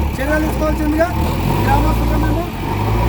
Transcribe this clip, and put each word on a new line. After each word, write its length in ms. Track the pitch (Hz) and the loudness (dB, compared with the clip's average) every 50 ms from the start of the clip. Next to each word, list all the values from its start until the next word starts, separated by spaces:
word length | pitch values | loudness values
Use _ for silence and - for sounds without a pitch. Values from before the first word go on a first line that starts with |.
| - - - 254 | -2 -2 -2 -2
చర్యలు 240 | 269 285 302 311 311 | -2 0 0 0 0
తీసుకోవాల్సిందిగా 600 | 311 302 - 311 311 311 311 302 294 302 311 330 349 - - - - - - - - - - - | 0 0 0 0 0 0 0 0 0 2 2 0 0 0 -2 -2 -2 -2 -2 0 0 0 0 2
గ్రామస్తులు 520 | - - - - - - 113 113 110 113 | 2 2 4 2 2 2 0 0 0 0
మేము 260 | 113 - - - - - - - - - - - - - - - - - | 2 2 0 0 -2 -2 -6 -6 -6 -6 -4 -4 -2 -2 0 0 2 2